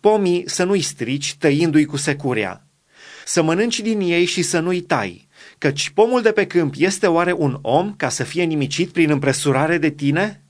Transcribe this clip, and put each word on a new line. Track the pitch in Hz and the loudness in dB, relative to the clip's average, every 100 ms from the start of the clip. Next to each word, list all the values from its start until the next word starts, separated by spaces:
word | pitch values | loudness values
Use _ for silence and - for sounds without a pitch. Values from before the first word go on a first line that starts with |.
pomii | 208 214 190 175 175 | 4 4 2 0 -2
să | - | -4
nu-i | 180 202 | 0 0
strici, | 151 - 117 139 143 | -2 -6 -6 -4 -6
tăindu-i | - 156 143 165 151 | -2 0 2 4 2
cu | 147 139 | 2 -2
securea. | 143 143 139 120 98 90 _ _ _ _ - - | -4 -2 -2 -2 -4 -8 _ _ _ _ -20 -20
Să | - - | -4 0
mănânci | 160 170 233 226 | 2 2 0 -2
din | 220 214 | -2 0
ei | 180 170 | 0 0
și | 180 185 | 0 0
să | 156 175 | -2 -2
nu-i | 165 180 | -2 -4
tai, | 175 143 101 85 _ _ - _ | -2 -2 -2 -8 _ _ -20 _
căci | 151 143 - | -4 -2 -4
pomul | - 226 247 | 2 4 4
de | 226 | 2
pe | 214 202 | 0 0
câmp | 175 156 139 | 0 0 0
este | 175 190 196 | -2 2 2
oare | 165 175 | 2 2
un | 180 147 123 | 0 -2 -2
om | 113 139 196 202 | 0 0 0 -4
ca | 139 | -6
să | - | -4
fie | 123 165 | -6 -2
nimicit | 175 156 143 143 170 | -2 0 -2 -2 -4
prin | 175 160 | 0 2
împresurare | 147 139 135 147 131 156 170 | 2 0 0 0 2 2 0
de | 156 | 0
tine? | 143 139 151 208 202 _ | -2 -2 0 -2 -6 _